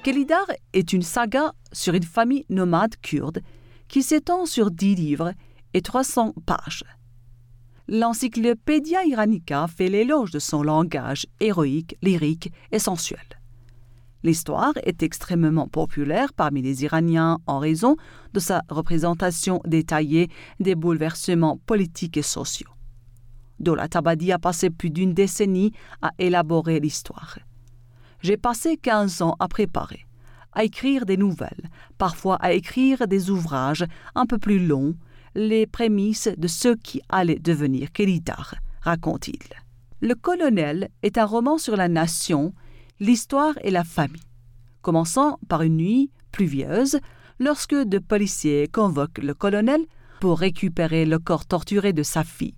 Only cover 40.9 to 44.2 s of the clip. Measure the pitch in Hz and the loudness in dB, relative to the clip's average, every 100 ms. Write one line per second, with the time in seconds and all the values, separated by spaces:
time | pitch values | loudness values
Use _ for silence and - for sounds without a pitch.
40.9 | _ 208 220 214 226 240 311 - 208 180 | _ -2 2 2 2 2 0 0 0 2
41.9 | 165 165 - - 156 143 - - - - | 2 0 -2 0 0 0 -4 -20 -20 -20
42.9 | _ 202 240 - 277 302 285 - 185 170 | _ 2 2 2 2 2 0 0 0 0
43.9 | - 143 165 | -2 -2 -4